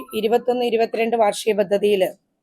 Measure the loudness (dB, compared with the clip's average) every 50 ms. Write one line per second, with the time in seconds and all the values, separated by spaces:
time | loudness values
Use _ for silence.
0 | -6 -8 -6 -4 0 0 0 0 0 0 -2 0 0 0 0 0 0 -2 0 -2
1 | -2 0 2 2 2 2 0 0 -2 -2 0 0 0 0 0 2 2 2 2 2
2 | 0 -2 -2 -8 _ _ _ _